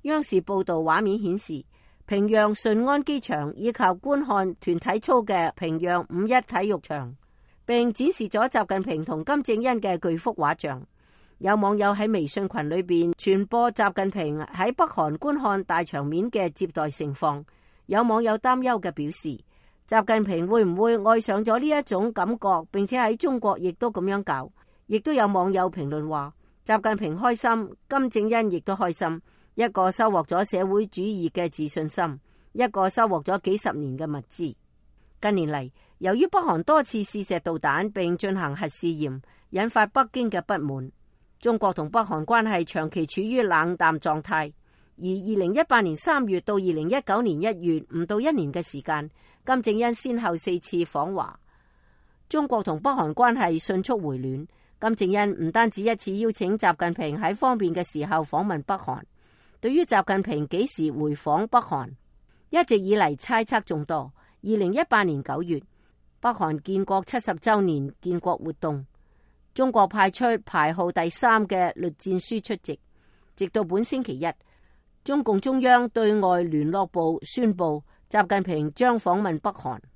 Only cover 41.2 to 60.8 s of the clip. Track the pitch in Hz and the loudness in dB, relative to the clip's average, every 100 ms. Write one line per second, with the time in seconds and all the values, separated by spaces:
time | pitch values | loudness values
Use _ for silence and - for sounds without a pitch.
41.2 | _ _ 233 226 202 175 151 233 202 156 | _ _ 0 2 0 -2 0 0 0 -4
42.2 | 156 233 220 185 165 170 156 180 156 - | 2 2 4 0 -2 -4 -4 -4 -4 -4
43.2 | 214 254 214 165 165 180 160 156 170 156 | -2 0 2 2 2 2 2 2 0 -2
44.2 | 151 156 151 - _ _ _ - 180 190 | -2 -4 -4 -10 _ _ _ -10 -6 -4
45.2 | 196 208 180 226 330 247 185 156 - 294 | -2 0 2 0 2 2 2 -2 0 0
46.2 | 233 180 - 202 185 156 156 262 - 202 | 0 -2 0 0 0 -2 0 -2 0 0
47.2 | 240 151 214 185 170 160 - 165 170 208 | 0 0 -2 -2 -2 -2 -4 -6 -2 0
48.2 | 285 294 147 170 170 143 - 151 151 _ | 0 0 -2 -4 -8 -10 -4 -4 -4 _
49.2 | _ _ - 262 226 214 233 233 262 233 | _ _ -2 0 2 2 0 -2 -4 -2
50.2 | 220 170 - 180 - 175 170 143 160 190 | -2 -2 -2 -4 -2 -4 -2 -2 -4 -4
51.2 | 90 - _ _ _ _ _ _ _ _ | -8 -12 _ _ _ _ _ _ _ _
52.2 | _ 311 285 233 196 156 247 269 156 156 | _ -2 0 0 -2 -2 0 0 -2 4
53.2 | 240 247 180 160 - 190 185 226 156 131 | 4 4 0 0 -2 -2 0 -2 -2 -4
54.2 | 131 131 156 _ _ _ 220 226 185 202 | -6 -8 -10 _ _ _ -2 0 2 2
55.2 | 208 - 160 214 226 202 214 226 - 196 | 0 0 0 2 2 2 -2 -2 -4 -2
56.2 | 226 214 185 214 190 175 175 170 156 170 | -2 0 -2 0 0 2 -2 -2 -4 -2
57.2 | 175 208 262 240 180 170 175 151 147 160 | -4 0 0 2 0 -2 -6 -6 -2 -2
58.2 | 151 160 202 160 143 190 - 127 - _ | 0 -2 -2 -4 -4 -6 -4 -10 -12 _
59.2 | _ _ _ _ 226 294 349 294 - 190 | _ _ _ _ 0 0 2 2 2 0
60.2 | 196 151 151 175 262 - | 0 -4 -2 -2 -2 -2